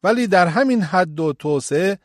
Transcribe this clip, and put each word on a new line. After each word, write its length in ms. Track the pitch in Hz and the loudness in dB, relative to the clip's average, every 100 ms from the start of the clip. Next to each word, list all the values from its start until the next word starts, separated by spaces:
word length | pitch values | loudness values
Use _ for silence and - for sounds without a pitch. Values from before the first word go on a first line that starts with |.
ولی 240 | 190 240 233 | -2 0 2
در 200 | 185 170 | 2 4
همین 360 | 175 269 240 | 2 0 0
حد 380 | 165 185 175 151 | 0 0 -2 -2
و 120 | 156 | -4
توسعه 680 | 143 151 143 - 147 190 196 | -4 -4 -4 -2 -2 -2 -4